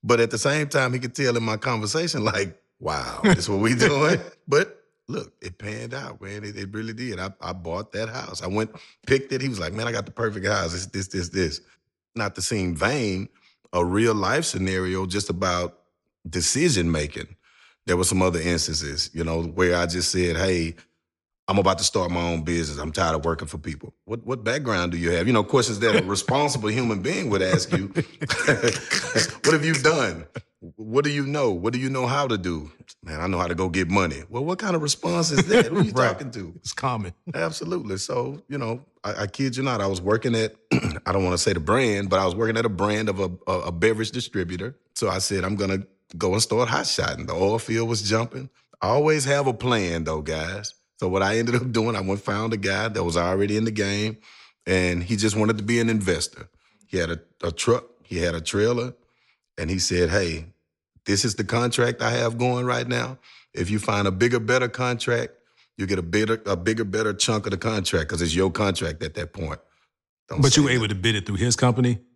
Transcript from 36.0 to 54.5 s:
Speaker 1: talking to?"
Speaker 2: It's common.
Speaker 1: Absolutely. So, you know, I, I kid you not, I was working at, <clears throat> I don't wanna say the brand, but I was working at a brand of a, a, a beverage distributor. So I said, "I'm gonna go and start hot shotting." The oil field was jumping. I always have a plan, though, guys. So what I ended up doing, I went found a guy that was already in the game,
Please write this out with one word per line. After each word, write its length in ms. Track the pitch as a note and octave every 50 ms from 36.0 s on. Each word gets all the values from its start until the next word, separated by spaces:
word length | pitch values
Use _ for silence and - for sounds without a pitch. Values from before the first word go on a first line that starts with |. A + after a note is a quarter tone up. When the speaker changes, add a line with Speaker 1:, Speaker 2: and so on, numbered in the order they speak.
| B2+ A#2 G#2+
Speaker 1:
talking 180 | - D3 B2+
to?" 220 | A2+ A2+ F#2+ E2 F2
Speaker 2:
It's 140 | - _ - -
common. 400 | - - C3+ B2 A2+ G2+ F2+ - _ _ F3 D#3+
Speaker 1:
Absolutely. 640 | - E3 - D#2+ - D#3+ E3 F3+ F3 - G#2 F#2+
So, 440 | F#2+ - - - B2+ B2 B2+ C#3 D3 -
you 100 | _ C#3
know, 240 | C#3 B2 A2+ A2+ B2 C#3 _ _ _ -
I, 200 | G2+ G#2 - G#2
I 40 |
kid 300 | F#2+ - - C#3 C3+ A#2
you 60 | B2+ -
not, 180 | C3 B2 G#2+
I 60 | G2+
was 120 | G2 G2 F2+
working 340 | F2 G2+ G#2+ A2+ - C3 A#2
at, 200 | A2+ A2 G#2+ - _ _
<clears throat> 80 | _ - - A#2 G#2 - - -
I 60 | -
don't 120 | F#2 G2 F#2+
wanna 140 | F2+ F2+
say 160 | F2 - A2 F#2+
the 60 | F2
brand, 500 | D#2 D2+ G#2 B2+ C3 A#2 G#2 G2 G2+ F#2+
but 100 | F#2+ F#2+
I 60 | G2
was 100 | F#2 F2
working 220 | G#2 A2+ A2 A2+
at 80 | A2+ A#2
a 40 | A#2
brand 400 | G2+ E2+ G2 G#2 G#2 G#2+ A2 G#2+
of 100 | G2 F#2
a, 100 | G2 F2+ F2+ - -
a, 120 | - F#2+ F2+ -
a 40 | F2+
beverage 400 | F2 E2+ F#2+ A2 A2 G#2+ A2+ G#2+
distributor. 680 | - B2 A#2 - - G2+ F2+ E2+ F2+ F2 G2 A#2+ C3+ _ _ _ _
So 140 | - A2+ G2+
I 80 | F#2 F#2+
said, 240 | G2 - G#2 F#2+ F2
"I'm 120 | F#2 G#2+
gonna 240 | G2 G2+ F#2+ F#2+ F#2+ G2 - _ _ _ _ -
go 140 | E2 - F#2 F#2
and 80 | A2
start 280 | - - - A2+ B2 -
hot 180 | - C#3+ -
shotting." 380 | - - - E2+ E2 D2+ D2 D#2
The 80 | E2 E2
oil 260 | E2+ F#2 G2+ G#2+ A2+
field 300 | - - A2+ A2+ A#2 A2+
was 120 | A#2+ G#2+ G2+ G2
jumping. 400 | G#2+ A2+ A#2 A#2+ - C3 C3 C3+ _ _ _ _ - _
I 60 | - F#2+
always 360 | A#2 C#3+ D3 D#3 D#3 D3+ C3
have 220 | C3+ C#3+ C#3+ C#3+
a 60 | C3+ A#2+
plan, 500 | G#2 A#2+ B2+ B2 A2 F#2+ F2 E2+ E2 D#2+
though, 160 | D#2+ D#2+ D#2
guys. 520 | D2+ D#2+ D#2+ D#2 D#2 E2 F#2+ G2+ G#2 - - _ _ _ _ _
So 100 | - F#2
what 140 | F#2 G2 G2
I 140 | G2 G#2+
ended 180 | A2+ A#2 A#2 A#2+
up 160 | B2 B2 B2+
doing, 240 | A2+ A2+ A2 A#2 A2+
I 40 | G2
went 200 | F#2+ F#2+ G2 G#2
found 320 | - - G#2 G#2 A2 A2+ A2+
a 40 |
guy 300 | G#2 F#2+ F#2+ G2 G2 G#2+
that 160 | A2+ G#2 F#2+ F2+
was 140 | E2+ E2
already 400 | F2 E2+ F2+ F#2 G2 G2+ G2+ G#2
in 80 | G#2+ A2
the 60 | A2+
game, 460 | G#2+ G#2+ G#2 G2 G2+ G2+ G#2 A2 A2 - _ - - - - -